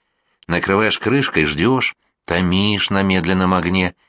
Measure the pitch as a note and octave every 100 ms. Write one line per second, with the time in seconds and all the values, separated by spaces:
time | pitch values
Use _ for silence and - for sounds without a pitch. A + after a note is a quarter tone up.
0 | _ _ _ _ - F2 - G2 G#2+ F#2+
1 | G#2+ C#3 B2+ E2+ D2+ D2+ G#2 C3 - -
2 | _ _ - E2+ F2+ F#2 G#2 G2+ - G2
3 | G2 F#2 E2 F#2+ F#2 F#2 E2+ F#2 F2+ -